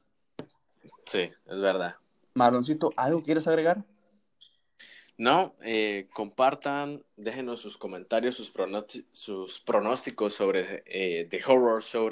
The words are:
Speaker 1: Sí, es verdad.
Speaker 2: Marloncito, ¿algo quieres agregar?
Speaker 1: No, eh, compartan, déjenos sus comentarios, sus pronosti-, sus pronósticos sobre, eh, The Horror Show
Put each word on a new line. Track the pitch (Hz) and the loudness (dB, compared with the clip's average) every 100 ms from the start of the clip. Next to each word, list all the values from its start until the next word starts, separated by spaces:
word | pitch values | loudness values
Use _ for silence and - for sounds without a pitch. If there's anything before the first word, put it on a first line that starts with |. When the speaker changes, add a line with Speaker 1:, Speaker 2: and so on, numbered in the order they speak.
| _ _ _ - - _ _ _ - - - | _ _ _ -20 -20 _ _ _ -20 -16 -4
Speaker 1:
Sí, | 104 85 - - | -2 -2 -6 -10
es | 95 | -2
verdad. | 98 92 87 - _ _ _ | 0 0 -2 -8 _ _ _
Speaker 2:
Marloncito, | 127 120 123 127 156 160 - | 4 4 4 0 0 -2 0
¿algo | 131 165 | 0 0
quieres | 156 160 156 | 0 0 2
agregar? | 160 160 196 - _ _ _ _ _ - _ _ _ - - - - | 2 2 0 -4 _ _ _ _ _ -20 _ _ _ -20 -20 -20 -2
Speaker 1:
No, | 117 160 185 - | 4 4 2 -4
eh, | 110 110 107 101 95 | -2 0 0 -2 -6
compartan, | - 104 - 131 147 139 143 143 147 - - | -8 -6 2 2 2 -2 -4 -6 -8 -16 -12
déjenos | 107 123 127 117 | -8 -6 -6 -8
sus | 104 - | -12 -12
comentarios, | 98 92 92 113 123 123 | -10 -10 -2 0 0 -2
sus | 107 | -6
pronosti-, | - 95 104 107 120 - | -4 -4 -4 -8 -12 -16
sus | - - 98 95 - | -16 -10 -8 -8 -8
pronósticos | - 110 107 127 - - 104 | 0 2 2 -2 -4 -2 -2
sobre, | - 98 95 92 98 - | 0 2 2 -2 -8 -8
eh, | 92 95 85 85 | -4 -2 -2 -4
The | 92 - | -2 4
Horror | 131 120 113 | 6 6 2
Show | - 117 110 | -2 -2 -2